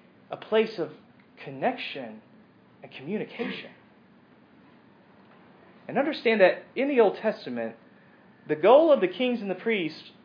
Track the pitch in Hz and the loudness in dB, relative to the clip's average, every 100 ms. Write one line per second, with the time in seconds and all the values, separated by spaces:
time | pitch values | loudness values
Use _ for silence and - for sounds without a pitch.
0 | _ _ - - - 220 220 - 156 - | _ _ -14 -12 0 2 2 -2 -8 -10
1 | - - _ - 151 135 208 254 - 143 | -20 -20 _ -18 -14 -4 -4 -4 -10 -12
2 | 113 107 - - _ _ _ _ 135 - | -14 -16 -20 -20 _ _ _ _ -20 -16
3 | 139 208 - - 240 180 - - _ _ | -8 -6 -8 -8 -10 -10 -14 -20 _ _
4 | _ _ _ _ _ _ - - _ _ | _ _ _ _ _ _ -20 -20 _ _
5 | _ - - - - - - - - 180 | _ -20 -20 -20 -20 -20 -20 -20 -8 -4
6 | 294 262 233 214 180 - - - 277 254 | -2 0 2 6 6 4 -6 -4 0 4
7 | 202 - 220 - 139 120 113 - - - | 4 2 -4 -4 -8 -8 -8 -10 -20 -20
8 | - _ - _ - 156 185 277 330 262 | -20 _ -20 _ -6 2 6 8 8 4
9 | 185 - 254 233 196 180 226 214 156 - | 2 -2 -2 -2 -6 -6 -4 -2 -4 -8
10 | - - | -20 -20